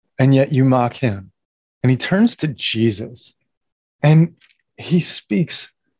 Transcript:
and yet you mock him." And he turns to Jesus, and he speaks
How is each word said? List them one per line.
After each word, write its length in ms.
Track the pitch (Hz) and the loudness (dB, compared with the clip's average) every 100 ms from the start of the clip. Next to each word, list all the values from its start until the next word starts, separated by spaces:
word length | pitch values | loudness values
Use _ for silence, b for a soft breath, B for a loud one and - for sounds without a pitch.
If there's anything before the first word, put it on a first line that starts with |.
| _ - | _ 0
and 160 | 131 135 | 2 4
yet 160 | 135 | 2
you 120 | 131 | 2
mock 300 | 135 127 120 | 2 2 0
him." 380 | - 120 98 98 _ _ _ _ _ | -2 -4 -4 -12 _ _ _ _ _
And 80 | 123 | 0
he 60 | 127 | 0
turns 400 | - 190 233 - | 0 2 0 0
to 100 | 156 | -6
Jesus, 880 | 120 - 113 113 98 120 - - _ _ _ _ _ _ _ | -6 -6 0 -2 -2 -10 -16 -20 _ _ _ _ _ _ _
and 360 | 147 156 170 _ _ _ _ - | 2 4 2 _ _ _ _ -16
he 240 | - 170 | -4 -2
speaks 720 | - - - 208 151 - - _ _ | -2 -6 -4 -2 -2 -6 -10 _ _